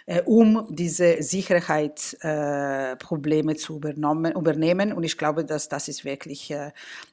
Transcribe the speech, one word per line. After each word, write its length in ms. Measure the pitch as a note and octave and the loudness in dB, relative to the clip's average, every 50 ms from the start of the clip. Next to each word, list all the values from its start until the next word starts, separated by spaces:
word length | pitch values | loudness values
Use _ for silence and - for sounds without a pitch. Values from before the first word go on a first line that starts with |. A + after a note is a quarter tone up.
| - | -8
äh, 160 | - F3 F3 | -2 0 0
um 440 | F3 - A3+ A3+ A#3 A3 A3 A3+ A3 - | 4 6 8 8 8 8 6 4 2 -2
diese 520 | E3 D3 F3 E3+ D3+ - F3+ F3 E3+ - | -4 -4 -4 -4 0 4 4 4 4 4
Sicherheits-, 920 | D#3 - F#3 F#3+ F#3+ - F#3+ E3+ E3+ - D#3+ D3+ D3+ D3 D3 - - - - - | 2 -2 -2 -2 0 2 2 2 4 2 2 2 2 0 -4 -6 -8 -8 -8 -8
äh, 720 | - D#3+ D3+ D3+ D3 C#3+ D3 C#3+ C#3+ C#3 C#3 C3+ C3+ C3 C3 | -6 -4 -2 -2 -2 -2 -2 -2 -2 -2 -4 -4 -4 -6 -8
Probleme 640 | - - - F3 D#3 C#3 D3+ D#3 D#3 D3+ D#3 D#3 D#3 | -10 -8 -6 -6 -4 0 0 2 2 2 0 -2 -2
zu 180 | - - D#3+ | -4 -8 -8
übernommen, 560 | D3+ C#3+ D3+ C#3+ D3 D3+ D3 D3+ D#3+ D#3+ E3 | -8 -8 -8 -6 -2 0 0 0 0 0 -2
übernehmen. 640 | - F#3 D#3+ D#3 D3+ D3+ D#3+ E3 F3+ F#3 G3 G#3+ G3+ | -2 0 0 2 2 2 2 2 2 2 2 0 -2
Und 100 | - E3 | -2 -4
ich 140 | D#3+ - - | -4 -4 -2
glaube, 260 | D#3 D3+ D3+ D#3+ D#3+ | -2 0 0 -2 -2
dass 240 | C3+ D#3 D3+ - - | -2 -4 -4 -4 -6
das 220 | - C#3+ - - | -6 -6 -6 -8
ist 160 | C#3 - - | -8 -10 -8
wirklich, 460 | C#3+ C#3 C#3 - D#3+ C#3+ C#3+ - - | -8 -10 -10 -10 -14 -14 -14 -10 -10
äh, 200 | D3 C#3+ C#3+ D3 - - - - - - - - | -8 -8 -8 -10 -14 -16 -18 -18 -16 -18 -18 -18